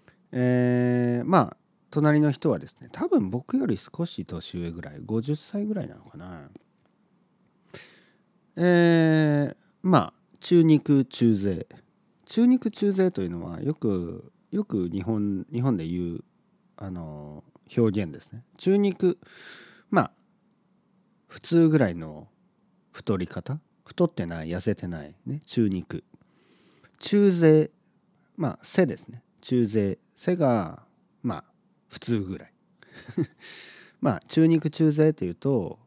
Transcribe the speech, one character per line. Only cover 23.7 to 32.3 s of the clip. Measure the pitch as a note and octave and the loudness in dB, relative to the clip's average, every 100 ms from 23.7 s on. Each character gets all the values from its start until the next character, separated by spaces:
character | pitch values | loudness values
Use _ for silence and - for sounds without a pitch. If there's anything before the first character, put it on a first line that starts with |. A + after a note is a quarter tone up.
| _ - | _ -10
太 | - F3 | -2 0
っ | |
て | - F2 | 0 -8
な | E2 | -8
い、 | D#2+ | -6
痩 | F2 | -4
せ | A2+ G2+ | -4 -4
て | F2+ | -6
な | E2 D2 | -10 -12
い、 | - B2 | -16 -12
ね、 | C#3+ - | -12 -6
中 | - G#2+ | -2 -2
肉。 | F#2 - - - _ _ _ _ _ _ _ _ _ | -2 -6 -12 -14 _ _ _ _ _ _ _ _ _
中 | - G3+ G3+ | -2 4 4
背、 | F3 E3 D#3 D3+ _ _ _ _ _ _ - | 6 6 6 4 _ _ _ _ _ _ -6
ま | D3 | -6
あ、 | - | -6
背 | - - E3 | -4 0 0
で | E2 | 0
す | - | -12
ね。 | A#2 - _ | -20 -20 _
中 | - B2+ A2+ | -4 0 0
背。 | A2 G2 - _ - | 0 -2 -4 _ -8
背 | - F3 | -4 0
が、 | C#3+ A#2 F2+ - _ _ _ _ | 2 2 -2 -10 _ _ _ _
ま | A#2+ A2+ | -8 -8
あ、 | - _ _ _ _ | -12 _ _ _ _
普 | - | -14
通 | - A2+ | -4 -4
ぐ | F#2+ | -4